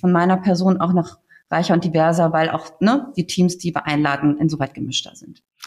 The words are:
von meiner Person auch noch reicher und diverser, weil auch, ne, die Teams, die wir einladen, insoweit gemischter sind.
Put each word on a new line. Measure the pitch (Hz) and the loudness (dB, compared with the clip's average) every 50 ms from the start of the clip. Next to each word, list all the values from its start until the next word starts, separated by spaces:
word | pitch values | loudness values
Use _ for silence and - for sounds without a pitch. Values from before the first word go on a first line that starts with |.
von | - 180 180 | 0 2 2
meiner | 170 175 185 185 185 | 4 4 2 2 2
Person | 185 202 180 170 185 190 185 185 | 2 0 0 2 2 2 2 2
auch | 170 175 180 | 0 2 2
noch | 180 165 - - - _ _ _ _ _ _ | 0 0 -2 -8 -18 _ _ _ _ _ _
reicher | - 160 170 - 175 | -2 -2 0 2 0
und | 170 170 | 0 0
diverser, | 170 160 160 156 165 170 175 170 165 160 | 0 2 2 2 2 4 2 2 2 2
weil | 160 160 165 | 0 0 -2
auch, | - - - - - _ | -2 -6 -8 -12 -6 _
ne, | 185 214 262 277 - - - | 0 2 2 0 -2 -6 -6
die | 185 165 | -6 -6
Teams, | - - 185 180 175 175 - | -4 0 0 0 0 0 -2
die | - 175 165 | -6 -6 -6
wir | 151 - | -6 -4
einladen, | 156 147 147 151 143 139 139 151 147 147 147 | -2 -2 0 0 0 -2 0 0 0 0 2
insoweit | 165 156 151 143 135 135 - | 0 -2 -2 -2 -4 -6 -6
gemischter | - - 127 123 - - - - | -10 -10 -6 -6 -6 -8 -8 -14
sind. | - - - - - _ _ _ _ - | -20 -20 -20 -20 -20 _ _ _ _ -20